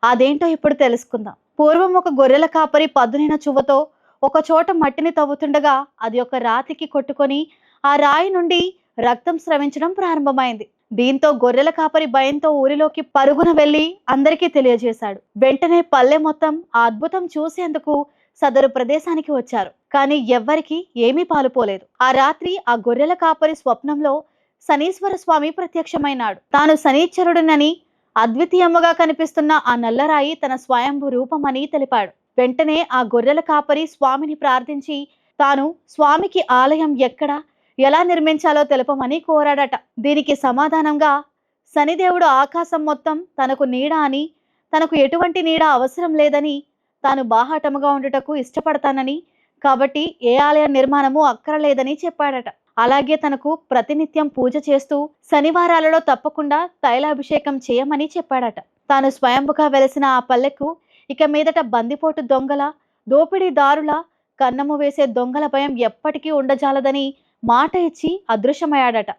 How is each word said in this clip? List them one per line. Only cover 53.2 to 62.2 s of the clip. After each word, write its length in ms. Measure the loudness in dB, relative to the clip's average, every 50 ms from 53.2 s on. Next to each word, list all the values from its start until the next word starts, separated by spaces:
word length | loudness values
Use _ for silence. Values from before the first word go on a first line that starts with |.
| -2
తనకు 280 | -4 -4 -4 -4 -4 -4 -4 _ _
ప్రతినిత్యం 560 | -2 -2 0 0 -2 -4 -4 -2 _ -4 -4 -4 -4 -2
పూజ 180 | -2 -2 -2 -4 -2 0
చేస్తూ 280 | 0 0 0 _ -4 -4 -4 -6 _ _ _ _
శనివారాలలో 680 | 0 2 2 2 2 2 2 2 2 2 2 2 2 2 2 0
తప్పకుండా 500 | -2 -2 _ -8 -6 -6 -4 -2 -2 -2 -2 -4 _ _ -2
తైలాభిషేకం 720 | -2 0 0 0 -2 -4 -4 -6 -4 -4 -2 -2 -4 -8 -8 -6 -2
చేయమని 400 | -2 -2 0 -2 -2 -4 -4 -4 -6
చెప్పాడట. 420 | -8 -6 _ -4 -2 -2 -4 -6 -8 -18 _ _ _ _ _
తాను 200 | 0 2 2 0 -2 0
స్వయంభుగా 500 | 0 0 2 2 0 -2 0 0 0 2 4
వెలసిన 280 | 4 2 2 2 0 0 0 0 0
ఆ 20 | 0 _ 0
పల్లెకు 360 | 0 0 -2 -4 _ -8 -8 -8 _ _ _ _ _ _ _ -2
ఇక 80 | 0 0 0 2
మీదట 240 | 0 0 0 0 -2 -2 -2 -2
బందిపోటు 440 | -4 -2 -4 -6 -4 -4 -4 -4 -4